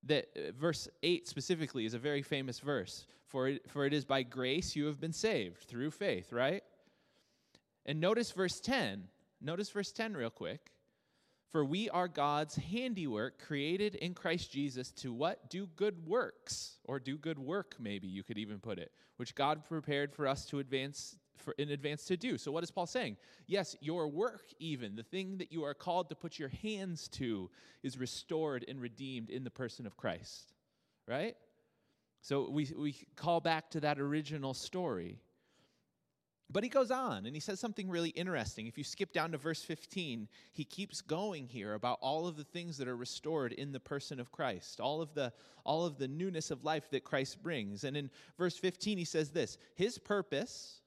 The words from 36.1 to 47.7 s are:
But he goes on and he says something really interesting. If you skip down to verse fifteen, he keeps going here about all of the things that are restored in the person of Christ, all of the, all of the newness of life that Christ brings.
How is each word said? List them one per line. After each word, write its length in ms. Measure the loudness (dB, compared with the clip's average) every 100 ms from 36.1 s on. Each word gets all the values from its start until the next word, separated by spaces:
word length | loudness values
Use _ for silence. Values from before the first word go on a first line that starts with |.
| _ _ _ _
But 120 | 0
he 80 | 4
goes 200 | 4 6
on 360 | 4 2 0 -2
and 100 | -6
he 40 |
says 200 | -4 -2
something 300 | -2 -2 0
really 180 | 2 2
interesting. 580 | 0 0 0 0 -4 -8
If 120 | -6
you 60 |
skip 280 | -8 -4 0
down 200 | 2 2
to 60 | 0
verse 240 | -2 -2
fifteen, 680 | -4 -6 -4 -4 -2 -4 -6 -12 -14
he 120 | -8
keeps 380 | -6 -6 -6 -6
going 440 | -2 0 0 -2 -6
here 280 | -6 -4
about 240 | 0 0 2
all 260 | 2 2 0
of 100 | -4
the 80 |
things 340 | -8 -6 -6 -4
that 100 | -2
are 80 | -2
restored 560 | -4 -4 0 2 2
in 180 | -2 -4
the 100 | -6
person 380 | -4 -4 -4 -8
of 140 | -8
Christ, 480 | 0 0 0 -6 0
all 220 | 2 2
of 100 | 0
the, 180 | 0 0 -2 -20 -8
all 200 | 2 2
of 140 | 2 0
the 100 | -2
newness 420 | 0 0 -2 -2
of 140 | -2
life 240 | 0 0 2
that 140 | -2
Christ 380 | 2 0 0 -4
brings. 420 | -2 -2 -2